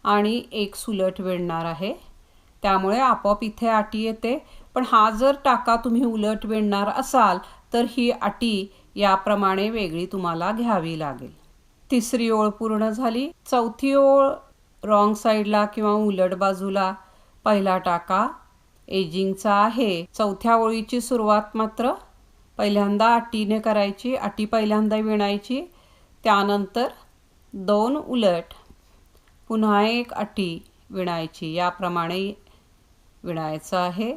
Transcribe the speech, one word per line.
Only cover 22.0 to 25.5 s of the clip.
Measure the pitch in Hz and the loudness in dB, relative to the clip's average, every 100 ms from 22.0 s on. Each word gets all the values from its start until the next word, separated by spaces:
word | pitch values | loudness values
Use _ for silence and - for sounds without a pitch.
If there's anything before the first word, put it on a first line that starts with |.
| - _ _ _ _ - | -12 _ _ _ _ -4
पहिल्यांदा | 208 202 202 208 220 | 0 2 2 2 4
आटीने | 233 233 220 208 220 | 4 0 -4 -2 -2
करायची, | 220 214 202 196 240 262 | 0 0 0 -2 -6 -4
आटी | 208 - 214 | -4 -4 -2
पहिल्यांदा | 226 214 214 214 214 | 0 0 2 2 0
विणायची, | 220 214 202 202 - | 0 0 0 -2 -4